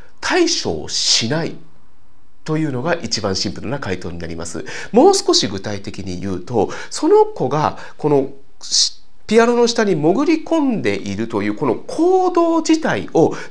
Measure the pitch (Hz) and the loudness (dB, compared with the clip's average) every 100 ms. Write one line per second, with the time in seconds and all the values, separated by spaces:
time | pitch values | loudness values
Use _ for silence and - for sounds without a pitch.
0 | - - - 349 339 - 101 80 - - | -12 -8 0 2 2 0 -2 -4 -4 -2
1 | - - 117 156 156 - - - - - | 0 2 0 -2 -2 -6 -10 -12 -12 -12
2 | - - - - - 156 156 123 156 - | -12 -12 -12 -10 -4 -2 0 -2 -2 -2
3 | 117 - 101 95 104 85 92 139 101 92 | -2 -2 0 0 -2 -4 -6 -4 -4 -4
4 | 90 85 82 82 85 80 - - - 220 | -6 -8 -8 -8 -8 -8 -8 -8 0 6
5 | 370 381 - 339 - 98 107 98 101 101 | 6 6 4 2 2 -4 -6 -8 -8 -8
6 | 95 90 98 90 - 117 90 - - - | -8 -6 -4 -6 -2 0 0 -2 -8 -2
7 | 311 427 427 - 131 151 110 - - - | 4 4 4 0 -2 0 0 -2 -8 -2
8 | 147 143 135 - - - - - - - | 2 2 2 -6 -12 -12 -2 0 0 -4
9 | - - - 220 233 240 233 233 208 160 | -12 -10 2 4 4 4 2 2 2 4
10 | 151 214 302 311 - 330 269 202 110 98 | 4 4 2 0 2 0 2 0 0 -2
11 | 101 98 117 104 104 104 135 101 - - | -2 -4 -2 -2 -2 0 0 0 -2 0
12 | 349 370 370 359 330 330 320 320 247 139 | 4 4 4 2 2 2 2 2 2 -2
13 | - 165 143 - - | 0 4 4 4 -6